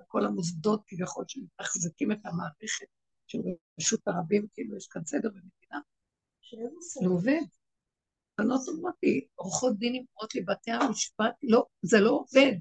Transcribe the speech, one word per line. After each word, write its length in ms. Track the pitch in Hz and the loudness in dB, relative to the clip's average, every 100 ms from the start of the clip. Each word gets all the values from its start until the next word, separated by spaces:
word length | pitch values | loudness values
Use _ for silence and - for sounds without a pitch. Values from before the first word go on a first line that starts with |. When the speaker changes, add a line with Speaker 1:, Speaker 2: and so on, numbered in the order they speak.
Speaker 1:
וכל 220 | - 214 | -4 -2
המוסדות 580 | 208 196 170 165 214 214 - | 0 0 -2 0 0 0 -2
כביכול 380 | 175 180 - - | -8 -6 -6 -10
שמתחזקים 840 | - 180 - - - 170 - 208 | -12 -14 -10 -6 -4 -4 -2 -2
את 60 | 214 | -2
המערכת 640 | 190 170 170 - 220 - 403 _ _ _ - | -4 -6 -6 -8 -8 -8 -10 _ _ _ -10
של 120 | - 180 180 _ - | -6 -6 -8 _ -4
רשות 200 | - 226 202 | -2 0 -2
הרבים, 400 | 175 160 208 214 | -2 0 0 0
כאילו 220 | - 220 196 | -8 -10 -10
יש 100 | - | -10
כאן 180 | 185 | -10
סדר 240 | 165 285 220 | -4 -2 -2
במדינה. 520 | 196 185 _ _ - - _ _ _ _ _ | -6 -16 _ _ -14 -14 _ _ _ _ _
Speaker 2:
שאיזה 360 | - 220 247 339 | -20 -12 -10 -10
סדר? 260 | - 277 180 | -14 -2 2
Speaker 1:
לא 80 | |
עובד. 280 | 175 220 320 - _ _ _ _ _ _ _ _ - | 2 4 2 0 _ _ _ _ _ _ _ _ -2
בנות 300 | 220 262 349 | 0 0 -2
אומרות 260 | 320 349 - | -6 -6 0
לי, 240 | - 269 - | 0 0 -2
עורכות 440 | - 185 - 254 202 | -10 -6 -2 0 0
דין 140 | 240 | -2
אומרות 400 | 254 254 - 220 | -4 -8 -12 -8
לי, 60 | 247 | -6
בתי 300 | 180 196 226 | -4 -4 -4
המשפט, 640 | 233 269 190 - - 165 - | -2 0 -2 -6 -2 -2 -2
לא, 240 | 247 233 - _ | 4 4 4 _
זה 180 | 170 214 | 4 6
לא 100 | 220 | 6
עובד, 420 | 285 - 262 277 180 | 4 4 6 6 4